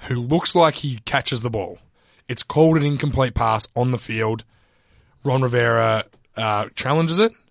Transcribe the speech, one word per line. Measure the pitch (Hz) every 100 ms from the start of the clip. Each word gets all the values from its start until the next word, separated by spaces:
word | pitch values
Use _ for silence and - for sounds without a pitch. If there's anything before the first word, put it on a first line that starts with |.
who | - 123
looks | 120 165 -
like | 180 160 -
he | 143 117 -
catches | 139 - 123
the | 117
ball. | 110 90 - _ _ _ _ -
It's | 120
called | - 151 160 160
an |
incomplete | 147 143 147 127 127
pass | - 113 110 - -
on | 127
the | 123
field. | - 110 110 110 - _ _ _ _ _ _ _
Ron | 139 131
Rivera, | 127 120 120 113 113 110 - _ _ -
uh, | 110 104 104
challenges | - 127 156 165 170
it, | 226 - _